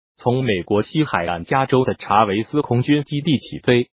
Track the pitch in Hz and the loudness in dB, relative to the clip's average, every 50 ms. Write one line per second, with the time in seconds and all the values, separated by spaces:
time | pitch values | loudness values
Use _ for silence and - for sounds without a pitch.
0 | _ _ _ - - 123 123 131 135 120 101 90 85 - 101 104 107 - - 156 | _ _ _ -6 -2 0 0 0 0 0 -2 -2 -2 0 0 0 0 0 0 -2
1 | 151 - - 92 85 85 87 85 87 - 147 135 135 - - 127 127 113 95 - | -2 0 -2 -4 -2 -2 -4 -6 -4 -2 -2 0 0 2 2 0 2 0 -2 -4
2 | - - 98 107 110 101 95 107 113 - - 147 143 - 120 120 127 - 143 151 | -2 0 2 2 4 2 2 -2 -2 -2 -2 -4 -2 0 0 0 2 2 0 0
3 | 139 - 147 143 139 170 143 110 - - - - - - 123 120 123 - _ | 0 -4 -6 -4 -2 0 0 0 -2 -6 -14 -6 0 2 2 2 2 -2 _